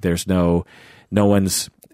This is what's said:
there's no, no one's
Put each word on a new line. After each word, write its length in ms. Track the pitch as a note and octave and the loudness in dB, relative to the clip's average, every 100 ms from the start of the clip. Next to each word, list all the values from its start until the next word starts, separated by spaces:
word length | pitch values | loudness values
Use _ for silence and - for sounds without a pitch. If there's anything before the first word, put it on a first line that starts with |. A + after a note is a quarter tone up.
there's 260 | F#2 E2+ - | -4 -4 -2
no, 380 | F#2 E2+ E2+ - - - - - | 0 0 0 -4 -14 -20 -20 -4
no 160 | G2 G2+ | 0 2
one's 420 | G2+ F#2+ - - _ - | 2 0 -4 -8 _ -20